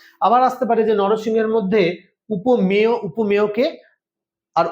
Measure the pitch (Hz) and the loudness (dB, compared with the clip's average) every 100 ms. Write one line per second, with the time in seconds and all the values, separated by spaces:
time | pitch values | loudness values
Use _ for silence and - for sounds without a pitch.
0 | - _ 185 240 254 254 220 226 220 208 | -20 _ 0 2 2 0 -2 0 2 0
1 | 196 214 226 220 220 226 190 214 170 175 | 0 0 -2 -2 0 -2 0 0 0 -2
2 | - _ - 208 220 240 185 202 220 233 | -12 _ -10 -4 0 2 2 2 2 0
3 | 208 - 208 202 208 208 294 - _ _ | -4 -4 -2 0 0 0 -4 -4 _ _
4 | _ _ _ _ _ - 170 | _ _ _ _ _ -4 -2